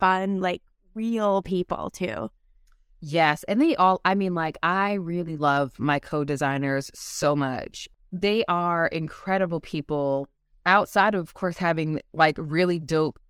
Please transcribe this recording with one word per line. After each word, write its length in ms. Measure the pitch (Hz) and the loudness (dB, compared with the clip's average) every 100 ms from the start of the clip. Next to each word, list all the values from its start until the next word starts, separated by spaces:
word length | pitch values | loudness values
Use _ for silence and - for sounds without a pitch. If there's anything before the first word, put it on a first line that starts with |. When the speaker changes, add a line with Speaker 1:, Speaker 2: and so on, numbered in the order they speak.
Speaker 1:
fun, 400 | 185 185 196 196 | 2 2 0 0
like, 220 | 185 180 _ _ _ | -2 -4 _ _ _
real 480 | 220 226 233 208 196 | -8 -4 0 2 0
people 480 | 185 185 175 180 - | 0 -2 -2 -4 -8
too. 400 | - 185 - 220 _ _ _ _ _ _ - 151 | -6 -6 -6 -8 _ _ _ _ _ _ -18 -4
Speaker 2:
Yes. 380 | 165 156 151 | 2 2 2
And 160 | - 208 | -2 2
they 160 | 320 294 | 2 4
all, 240 | 185 185 185 | 4 4 2
I 80 | |
mean, 200 | 196 190 | 0 0
like, 220 | 175 160 - | -2 -4 -2
I 320 | 160 185 202 | 0 0 0
really 420 | 202 165 175 165 156 | -2 -4 -4 -4 0
love 420 | 147 139 139 - | 2 2 0 -2
my 200 | 147 143 | 0 0
co-designers 920 | - 151 143 139 143 135 139 135 135 | 0 -4 -2 0 0 0 0 -2 -4
so 420 | - - - 147 147 | -10 -12 -2 0 2
much. 500 | 139 123 - - - _ _ | 0 -4 -8 -12 -18 _ _
They 340 | 180 202 214 220 | -4 0 0 0
are 400 | 175 175 170 165 | 0 0 2 0
incredible 720 | 165 156 - - 190 185 170 | -2 -6 -8 -2 0 0 -2
people 680 | - 160 - 147 139 139 139 _ _ _ | -6 -8 -4 -2 0 -2 -4 _ _ _
outside 500 | 175 196 175 208 202 | 2 4 4 2 2
of, 60 | 202 | 2
of 140 | 160 | -4
course, 240 | - 185 170 | -6 -4 0
having, 420 | 175 160 156 156 - | 0 0 0 -4 -4
like, 220 | 160 160 147 | 2 2 2
really 400 | 151 160 180 175 | -2 0 2 0
dope 400 | 147 160 156 - | 0 0 0 -4